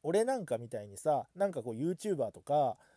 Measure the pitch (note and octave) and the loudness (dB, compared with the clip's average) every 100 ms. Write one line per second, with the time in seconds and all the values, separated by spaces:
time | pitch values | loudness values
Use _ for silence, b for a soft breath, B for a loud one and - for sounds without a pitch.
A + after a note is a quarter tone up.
0 | D3 F3+ A3+ C4 F3+ A2+ A#2 A2+ G#2 G2 | 0 2 2 0 0 -4 -4 -8 -10 -4
1 | D#3 C#3 G#2+ F3+ G3 D#3 A#2 A2 D#3 F3+ | 0 2 0 -2 -2 -2 -4 -2 -2 -2
2 | G#3+ E3+ A2+ - - D3 C3+ - b | -2 0 0 -4 0 4 4 0 b